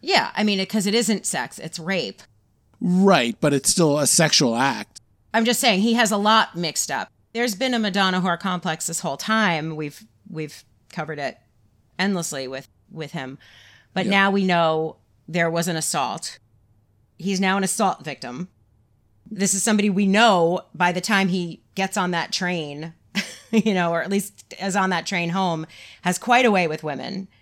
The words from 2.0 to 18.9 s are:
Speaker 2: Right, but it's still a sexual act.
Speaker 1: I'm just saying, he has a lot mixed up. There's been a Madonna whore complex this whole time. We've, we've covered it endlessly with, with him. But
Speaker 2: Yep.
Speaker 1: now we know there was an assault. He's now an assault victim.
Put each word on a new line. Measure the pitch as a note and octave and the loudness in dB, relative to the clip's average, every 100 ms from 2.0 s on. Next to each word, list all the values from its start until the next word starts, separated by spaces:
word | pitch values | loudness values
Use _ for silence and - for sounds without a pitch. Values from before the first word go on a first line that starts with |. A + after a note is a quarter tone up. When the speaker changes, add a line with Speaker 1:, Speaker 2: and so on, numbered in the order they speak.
| G#2 - - _ _ _ _ _ | -4 -10 -20 _ _ _ _ _
Speaker 2:
Right, | F3+ F3+ G3 E3 A#2+ - | 0 4 6 6 4 2
but | D3+ | 2
it's | C#3 - | 2 0
still | - D#3+ D3 | 2 4 4
a | C#3 | 2
sexual | - D#3 - C3 A#2 | 4 4 4 2 2
act. | C3+ A2 - - - _ _ | 0 -2 -8 -18 -20 _ _
Speaker 1:
I'm | A3+ | 0
just | A3+ A#3+ | 0 2
saying, | B3+ F#3+ | 2 2
he | A3+ | 2
has | A#3 A3 | 4 2
a | G3+ | 2
lot | G#3+ A3 - E3+ | 4 4 2 -2
mixed | E3 - - | -4 -4 -4
up. | C3+ - _ _ | -4 -6 _ _
There's | A3+ A#3+ | -4 -4
been | F#3+ C4 | -2 -2
a | A#3+ | 0
Madonna | G#3 G3 F#3+ F#3 | 0 2 2 2
whore | F3+ E3+ | 0 -2
complex | G3 F3+ F3+ D#3+ - | -2 -4 -4 -6 -6
this | E3 | -6
whole | E3 C#3 | -6 -6
time. | - A3 G#3 D#3+ D#3 D#3 | -2 0 2 0 -4 -6
We've, | D3 - A3 _ - | -8 -10 -20 _ -14
we've | D#3 D3+ - _ _ _ | -10 -10 -14 _ _ _
covered | - D#3 D3 | -10 -8 -6
it | C3+ - _ _ _ _ _ - | -6 -8 _ _ _ _ _ -4
endlessly | G3 F#3 E3 C#3+ C3 | -2 -2 -4 -8 -8
with, | C3 - _ _ | -10 -14 _ _
with | D#3 C#3+ | -12 -10
him. | E3 C3 C#3 - - - - _ | -8 -10 -12 -20 -20 -20 -20 _
But | F#3 G3 | -4 0
Speaker 2:
Yep. | |
Speaker 1:
now | G3 G3 | 4 4
we | G3 | 4
know | F#3 F3 E3 D#3+ D#3+ - _ _ - | 2 2 2 2 -2 -8 _ _ -6
there | E3+ E3+ | -2 0
was | E3+ E3+ | 0 -2
an | D#3+ | -4
assault. | D#3+ D#3 B2+ - - - _ _ _ _ _ _ _ _ | -4 -2 -2 -4 -10 -14 _ _ _ _ _ _ _ _
He's | F3 F#3+ | -4 0
now | F#3+ G3 | 0 0
an | |
assault | F#3+ - G3 - | 0 0 0 0
victim. | D#3 C3+ B2 B2+ F3+ _ _ _ _ | -8 -12 -12 -12 -12 _ _ _ _